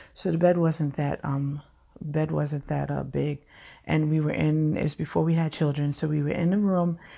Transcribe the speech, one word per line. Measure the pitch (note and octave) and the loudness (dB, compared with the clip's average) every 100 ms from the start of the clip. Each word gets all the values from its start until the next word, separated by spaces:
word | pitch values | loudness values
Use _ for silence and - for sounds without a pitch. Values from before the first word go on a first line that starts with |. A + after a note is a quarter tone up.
| - | -12
So | - F#3+ | -6 -2
the | E3 | 4
bed | F3 F3 | 4 4
wasn't | E3 D#3 D3 | 2 2 -2
that, | C#3+ C#3+ - | -2 -2 -2
um, | D3+ C#3 C#3 C#3+ - _ _ - | -4 -2 -2 -6 -10 _ _ -12
bed | D#3 D3+ D#3 | -6 -2 0
wasn't | D3+ D3 D3 - | 0 -2 -4 -4
that, | C#3+ C#3+ | -4 -2
uh, | C#3+ | -4
big. | C3+ C#3 D3 C#3+ - - - - - | -4 -2 -2 -4 -10 -20 -20 -14 -2
And | D#3 D3+ | 0 2
we | D#3 | 2
were | D3+ | 2
in, | E3 D#3 D#3 D#3 - | 2 2 2 2 2
it's | D3+ | -2
before | - D#3 E3 | -4 -2 0
we | D#3+ | 2
had | E3 D#3+ | 2 0
children. | - D3+ C#3+ D3 | 0 0 0 -2
So | C#3 D3+ | -2 -2
we | D3+ | 0
were | C#3+ | -2
in | - E3+ | 0 0
the | G3+ | 2
room | G3+ F3+ F3 E3+ - | 2 2 0 -2 -10